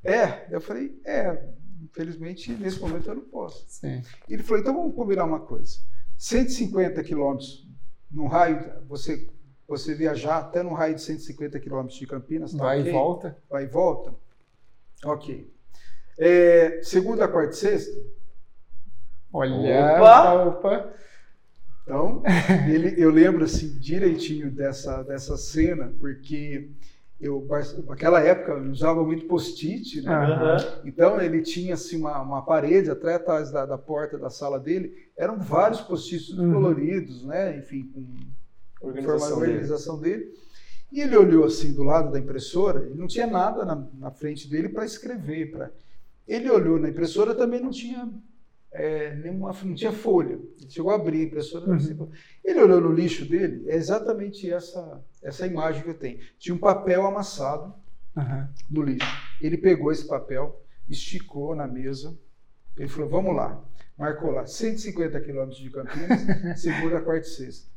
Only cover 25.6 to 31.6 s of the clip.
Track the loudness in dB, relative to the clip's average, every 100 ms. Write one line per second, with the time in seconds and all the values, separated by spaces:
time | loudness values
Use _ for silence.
25.6 | 2 2 0 2 0 -2 -6 -6 -4 -6
26.6 | -8 -10 -10 -12 -18 -10 -6 -6 -4 -4
27.6 | -2 -6 -6 0 4 6 6 4 2 -4
28.6 | -4 0 2 2 0 -2 -2 -2 -2 -6
29.6 | -6 -6 -8 -8 -2 0 2 2 2 2
30.6 | 0 -8 -10 4 4 4 0 -2 -2 -6